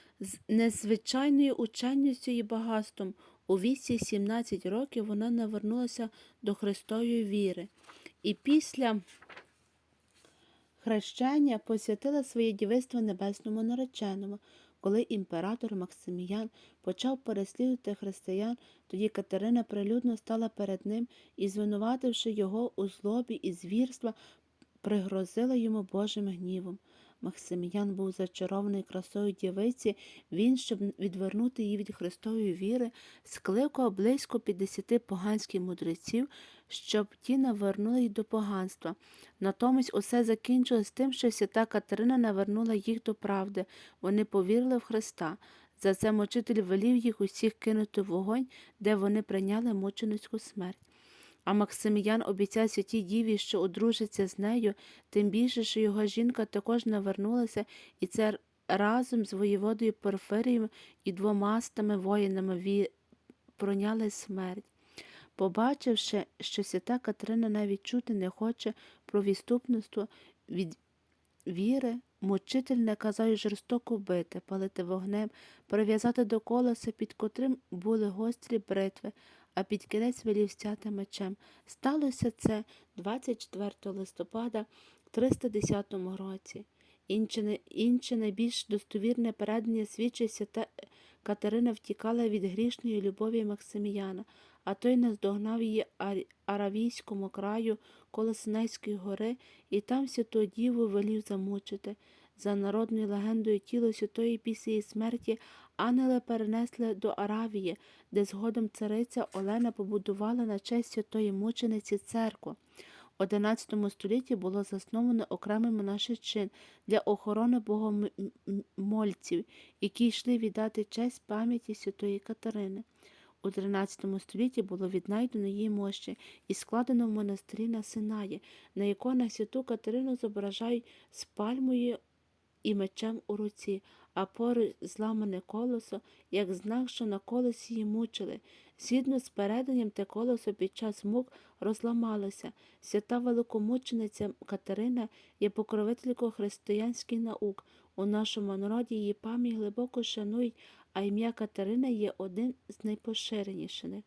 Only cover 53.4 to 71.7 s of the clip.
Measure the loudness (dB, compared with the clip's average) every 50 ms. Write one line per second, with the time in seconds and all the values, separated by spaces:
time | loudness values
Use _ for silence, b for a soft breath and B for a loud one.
53.4 | 0 0 0 2 2 2 2 2 2 4 4 2 0 -2 0 0 0 0 0 -2
54.4 | 0 0 2 2 2 2 0 B B B B B B 0 2 4 4 4 4 4
55.4 | 4 4 2 0 0 0 2 2 2 2 4 2 0 0 2 2 2 2 2 0
56.4 | -2 -2 -2 -4 0 0 0 0 2 0 0 0 0 0 -2 0 0 0 2 2
57.4 | 0 0 0 -4 -4 B B B B B B B -6 -2 0 2 2 2 2 -2
58.4 | _ _ _ _ _ 0 2 4 4 4 4 2 2 2 0 0 0 0 0 0
59.4 | 2 2 2 2 2 0 0 2 2 0 0 0 -2 -2 -2 -2 -2 -2 0 2
60.4 | 2 4 2 2 2 -2 B B B B B B B -4 -2 0 2 2 2 4
61.4 | 2 2 2 0 -2 -4 -4 -2 0 2 2 2 2 2 2 4 4 2 2 0
62.4 | 0 -2 -2 -2 0 2 2 2 2 0 _ _ _ _ -20 _ _ _ -20 _
63.4 | _ _ _ -4 -2 0 0 2 0 0 0 0 -2 -2 -4 -6 -10 -8 -6 -6
64.4 | -4 -6 -6 -10 -12 _ _ B B B B B B B B B B B B 0
65.4 | 0 2 2 4 2 2 2 2 2 0 2 2 0 0 -2 -2 -2 -4 _ -12
66.4 | -10 -6 -4 -4 -4 -2 -2 -4 -2 0 -2 -2 0 -2 -4 -4 -2 -2 0 2
67.4 | 2 2 2 0 2 0 0 -2 -2 -2 -2 -2 0 0 -2 0 0 -2 -2 -2
68.4 | -2 -2 -2 -2 -4 -6 -6 B B B B B B 0 0 2 4 4 2 0
69.4 | 2 0 0 2 2 2 0 0 0 -2 -4 -4 -4 -4 B B B B B B
70.4 | _ -6 -4 -2 -2 -4 -6 _ _ _ _ _ _ _ _ _ _ _ _ _
71.4 | -10 -6 -2 0 2 2